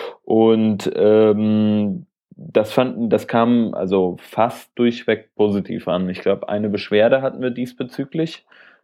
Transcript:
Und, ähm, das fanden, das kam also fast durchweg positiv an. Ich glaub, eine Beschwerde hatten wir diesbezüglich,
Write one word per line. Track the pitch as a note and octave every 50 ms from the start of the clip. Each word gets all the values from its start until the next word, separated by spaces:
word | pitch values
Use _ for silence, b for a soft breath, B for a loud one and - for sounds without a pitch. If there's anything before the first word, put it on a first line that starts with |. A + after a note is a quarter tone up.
| B B B B B
Und, | - A2 A2 A2+ A2+ A2+ A2 A2 A2 G#2 G2 - - -
ähm, | - G2+ G#2+ G#2+ A2 A2 G#2+ G#2 G#2 G#2+ G#2+ G#2+ G#2+ G#2+ G#2+ G#2 G#2 G#2 G2+ F#2 - - _ _ _ _ _ -
das | - - - - A2 G#2+ -
fanden, | - C3 B2+ B2+ - A2 A#2 G#2+
das | - G#2 -
kam | - - A#2 A#2 A#2+ B2 A#2 A2+ G2+ -
also | - F#2+ F#2 G2 F#2+ F#2 F2+ F2 -
fast | - - - G#2+ A2+ B2 B2 - - _ -
durchweg | - A#2+ A#2 A#2 - - - G#2+ - - _ _
positiv | - G#2+ G#2 G2+ G2+ F#2 - F#2 F2 -
an. | - F2+ F2+ F#2 F2+
Ich | F2+ -
glaub, | - G2 G2 G2 -
eine | - G#2 G#2 G#2+ G#2
Beschwerde | G2+ G2 - - G#2+ G#2 A2 A#2+ C3+ C3+ C3+
hatten | C3 - -
wir | B2+ B2+
diesbezüglich, | A#2+ A#2+ B2 B2 - - C3 B2 - - C#3 - - D#3+ D#3+ D#3+ - - _ b b b b b b b